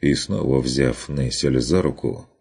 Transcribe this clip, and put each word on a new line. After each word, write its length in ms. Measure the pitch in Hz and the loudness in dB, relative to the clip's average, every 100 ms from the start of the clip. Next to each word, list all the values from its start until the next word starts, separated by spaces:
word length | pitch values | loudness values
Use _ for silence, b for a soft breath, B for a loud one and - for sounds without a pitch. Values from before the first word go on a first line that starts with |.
и, 140 | 71 | 0
снова 460 | 67 - 98 64 67 | 2 0 -2 0 2
взяв 480 | 64 67 65 58 - | 2 2 0 0 -6
Нессель 500 | 71 64 - 73 64 | -4 -2 -2 0 0
за 220 | 60 92 | 2 2
руку, 480 | 76 - - - - _ | 0 -2 -6 -8 -12 _